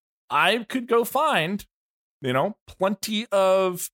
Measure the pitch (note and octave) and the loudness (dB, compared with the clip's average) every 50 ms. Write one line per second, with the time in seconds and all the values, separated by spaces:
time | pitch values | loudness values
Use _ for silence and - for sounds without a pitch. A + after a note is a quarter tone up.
0 | _ _ _ _ _ - C3 D3 D#3+ F#3 G#3+ A#3+ G#3+ - - C4 A#3+ - A#3 A#3 | _ _ _ _ _ -2 0 2 2 2 2 0 -4 -6 -6 -8 -2 0 2 2
1 | A#3 - - C4+ D#4 D4+ B3 F3 D#3 E3+ G#3 G3+ - _ _ _ _ _ _ _ | 2 0 0 0 0 2 2 0 0 -2 -4 -6 -8 _ _ _ _ _ _ _
2 | _ _ _ _ B2+ B2+ B2+ C3 D#3+ G#3 A3 - _ - - - F#3 G3+ G#3 - | _ _ _ _ -6 -2 0 0 0 -2 -4 -10 _ -20 -6 -2 -2 -2 -2 -4
3 | - G#3+ A3 G#3 A#3 - G3+ G3 F#3+ F#3+ F#3+ F#3+ F#3+ F#3 F3+ F3 - - | -6 -6 -6 -6 -4 0 0 2 4 4 4 2 2 0 -2 -6 -10 -12